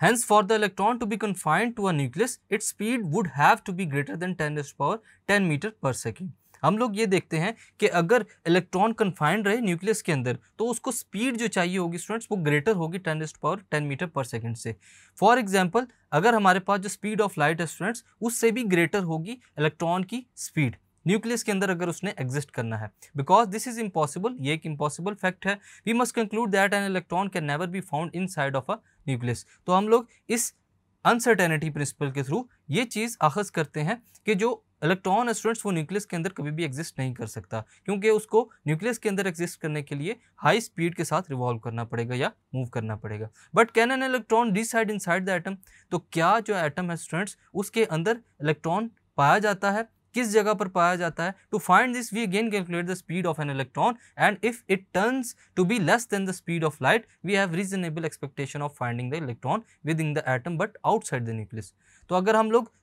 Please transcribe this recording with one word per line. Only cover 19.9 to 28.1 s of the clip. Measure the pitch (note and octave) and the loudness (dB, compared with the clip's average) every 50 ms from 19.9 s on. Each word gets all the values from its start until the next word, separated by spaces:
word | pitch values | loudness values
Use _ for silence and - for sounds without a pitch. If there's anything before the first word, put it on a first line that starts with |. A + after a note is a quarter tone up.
| F3 F#3 F#3+ | 0 0 -2
की | F#3 A#3 B3+ B3 _ _ | -4 -6 -10 -10 _ _
स्पीड | - - - - D#3+ D3 A#2+ - - _ _ _ _ - | -14 -12 -6 -2 0 0 0 -2 -6 _ _ _ _ 0
न्यूक्लियस | D#3 G3+ A3 - A3+ A#3+ A#3 - | 2 2 2 2 -2 -4 -4 -2
के | - G3+ | -2 -2
अंदर | F#3+ G3+ F#3+ | 0 0 0
अगर | F#3 E3+ F3 E3+ | 0 0 -2 -4
उसने | D#3+ - F3+ G3 - - | -4 -4 -6 -6 -6 -4
एग्जिस्ट | C3 B2 C3 D3 C#3+ - | -6 -4 -4 -4 -6 -6
करना | - - A#2 A2+ A2+ | -6 -8 -6 -6 -6
है। | G#2+ A2 G#2 _ _ - - - C#3+ | -6 -8 -10 _ _ -20 -12 -6 -6
Because | C3+ - F3+ G#3+ A#3 G3 F#3+ | 0 4 4 4 4 4 -2
this | A3 - B3+ | -6 -6 -6
is | A3+ A3+ A3+ | -6 -6 -6
impossible, | G3+ F3+ E3 D3+ C#3+ - F3 F#3+ B3 B3+ B3 | -4 0 0 0 0 -2 -4 -4 -4 -4 -4
ये | C3 C#3 D#3+ | -2 -2 -2
एक | D#3+ - | -2 -2
इम्पॉसिबल | E3 D3+ C#3+ D3 D3 C#3 - E3+ G3+ G#3 - - | -6 -4 -2 -2 -2 -2 -4 -6 -6 -6 -2 -2
फैक्ट | F#3 F#3 - - | -2 -2 -2 -4
है। | F#3+ G3+ G3 _ - - - - - | -4 -4 -4 _ -20 -20 -10 -4 0
We | A3+ A#3+ | 2 2
must | B3+ A#3+ - A#3+ | 2 0 0 -2
conclude | A3+ G3 G#3 A3 A#3+ G#3 F#3+ | -2 -2 0 -2 -2 2 2
that | G3 G3 G3+ G#3 G3+ | 4 4 4 2 0
an | G3+ G3 | 0 0
electron | F#3+ F#3 F3 - F3 F3+ G3+ G3 - | -2 -4 -4 -2 -2 -2 -2 -2 -2
can | F#3 D#3 D3 C#3+ | -4 -2 -2 -2
never | D3+ F3+ F3+ F3+ | -2 -2 -4 -6
be | F#3+ F3+ - - | -8 -8 -4 -4
found | D3+ E3+ D#3+ | -4 -4 -4